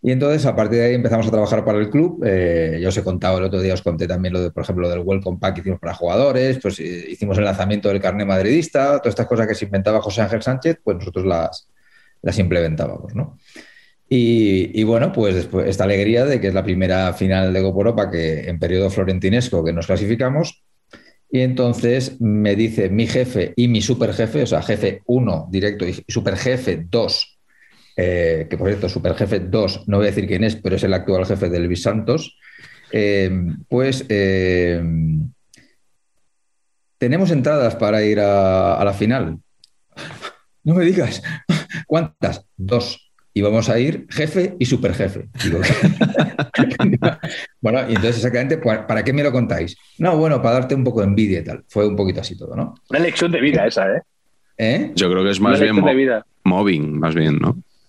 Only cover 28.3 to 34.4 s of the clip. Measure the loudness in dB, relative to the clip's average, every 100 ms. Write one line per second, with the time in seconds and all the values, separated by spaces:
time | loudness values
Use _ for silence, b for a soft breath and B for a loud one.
28.3 | 0 -4 -4 -2 -2 -4 -4 -4 -2 -2
29.3 | -2 -2 0 0 -4 -2 2 2 0 -2
30.3 | 0 0 0 -2 -2 0 0 0 0 0
31.3 | -2 0 0 -2 -2 -2 -2 0 -2 -2
32.3 | _ B B B B B -2 2 2 0
33.3 | 0 -2 -6 -4 0 0 -2 -2 0 2
34.3 | 2